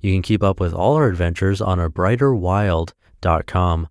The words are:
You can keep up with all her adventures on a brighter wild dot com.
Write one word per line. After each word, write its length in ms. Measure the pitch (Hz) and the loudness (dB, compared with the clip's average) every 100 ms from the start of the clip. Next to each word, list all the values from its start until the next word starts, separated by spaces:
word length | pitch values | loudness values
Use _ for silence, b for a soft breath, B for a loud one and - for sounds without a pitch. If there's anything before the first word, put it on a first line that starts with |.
You 100 | 101 | 0
can 100 | 95 | 0
keep 220 | 87 107 | 0 0
up 160 | 101 92 | 0 0
with 140 | 90 | -2
all 240 | 87 95 151 | 0 2 2
her 100 | 139 | 2
adventures 540 | 90 87 85 95 98 | 2 -2 0 0 0
on 180 | 101 90 | 0 0
a 80 | 85 | -2
brighter 480 | 76 92 120 139 123 | 0 0 2 2 0
wild 580 | 90 95 104 82 82 - _ _ | 0 0 0 0 -2 -10 _ _
dot 240 | 90 82 - | -2 -2 0
com. 420 | 92 90 82 80 | 0 0 0 -4